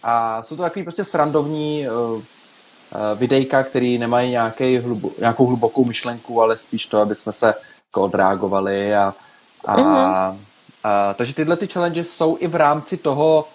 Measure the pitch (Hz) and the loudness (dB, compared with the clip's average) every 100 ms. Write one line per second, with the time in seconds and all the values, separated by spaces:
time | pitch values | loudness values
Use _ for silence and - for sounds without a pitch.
0 | 117 117 113 113 113 156 175 196 170 170 | 0 0 0 -4 -8 -6 -6 -4 -8 -8
1 | 196 165 151 151 147 156 151 151 139 117 | -4 0 0 0 -2 -4 -4 -4 -4 -4
2 | 117 113 107 - - - - - - - | -4 -6 -10 -20 -20 -20 -20 -20 -14 -6
3 | 107 107 123 135 135 135 135 131 123 120 | -4 -2 2 2 2 0 0 0 0 0
4 | 117 120 127 123 113 - 127 127 120 110 | 0 0 0 0 -2 -2 0 2 0 -6
5 | - - 113 113 127 123 113 139 120 110 | -6 -2 -2 2 2 2 0 2 0 0
6 | 123 117 113 117 113 113 - 113 - 107 | -8 -10 -4 2 2 2 -4 -8 -2 0
7 | 104 104 - - 113 - - - _ - | 2 -2 -6 0 2 0 -8 -20 _ -2
8 | 95 92 95 98 98 98 98 98 101 104 | 0 2 2 2 0 -2 -2 -2 0 2
9 | 98 - - _ _ _ - 104 294 277 | 0 -2 -20 _ _ _ 0 2 4 4
10 | - 92 92 95 104 _ - _ 110 101 | 2 0 -2 -6 -18 _ -20 _ 0 2
11 | 101 98 123 139 156 170 196 185 175 165 | 0 -2 -6 -4 -2 -2 -2 0 0 0
12 | 170 - 160 165 175 165 147 151 147 185 | -6 0 0 0 -2 2 4 2 -2 -4
13 | 151 139 156 156 151 | -2 2 4 4 2